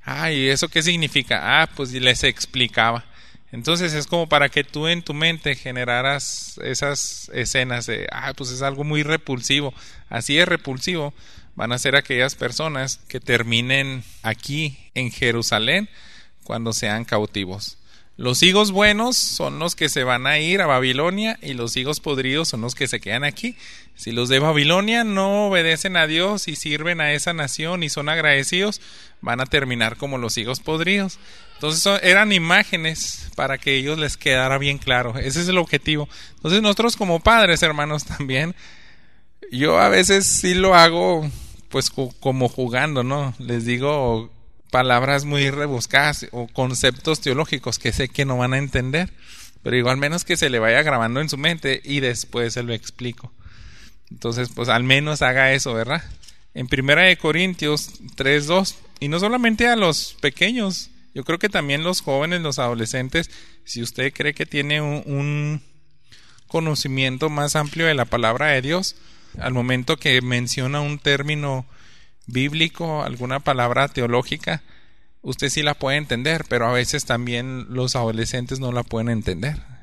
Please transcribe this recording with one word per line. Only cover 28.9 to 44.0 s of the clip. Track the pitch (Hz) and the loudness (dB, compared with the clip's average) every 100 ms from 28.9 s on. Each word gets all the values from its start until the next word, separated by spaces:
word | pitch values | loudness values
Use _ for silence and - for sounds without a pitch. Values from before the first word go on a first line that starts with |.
| - - - | -20 -20 -10
van | 113 120 | -6 -4
a | 131 | 0
terminar | 151 135 120 110 117 | 0 0 0 -2 -2
como | 143 131 | -6 -4
los | 117 113 | -4 -4
higos | 110 - | -4 -6
podridos. | - 160 170 202 196 - - - - - | -4 -2 2 2 0 -6 -20 -20 -20 -8
Entonces | 151 160 | -4 0
son, | 196 196 | 2 4
eran | 180 190 214 | 6 6 6
imágenes | 190 165 185 - 180 160 160 - - - - | 2 4 4 4 -2 -2 -4 -8 -8 -10 -4
para | 135 135 | -4 -2
que | - 135 | 0 0
ellos | 135 156 | 0 -2
les | 147 - | -2 -2
quedara | 151 131 131 135 | 2 2 2 2
bien | 143 139 | 0 -2
claro. | - 123 123 120 | 0 0 2 -4
Ese | 131 139 | -4 -2
es | 175 | 2
el | 185 | 2
objetivo. | 165 147 - 151 147 - - - | 2 0 0 -2 -2 -10 -18 -8
Entonces | 160 196 | 2 4
nosotros | 214 202 233 - | 4 4 2 2
como | 190 165 | 0 4
padres, | 214 226 196 160 | 6 8 8 6
hermanos, | 165 151 147 151 - | 2 0 -2 -2 -6
también, | - 139 131 160 180 - - - - - - - - 403 | -8 -2 -2 -2 -6 -16 -20 -20 -20 -20 -20 -20 -20 -10
yo | 123 147 165 | 0 4 6
a | - | 6
veces | 185 185 196 190 | 6 6 4 4
sí | - 185 | 0 2
lo | 180 190 180 | 2 6 8
hago | 170 165 180 170 151 - - - - | 6 4 2 0 -2 -8 -16 -18 -6
pues, | 135 127 | -2 -2
co-, | - 131 - | -2 -6 -2
como | 135 131 123 | -2 2 2
jugando, | 127 123 123 151 139 | 0 -2 0 0 0
¿no? | 123 139 135 113 | 0 -2 -4 -6
Les | 123 120 117 | -4 -2 0
digo | 120 139 147 | 0 0 0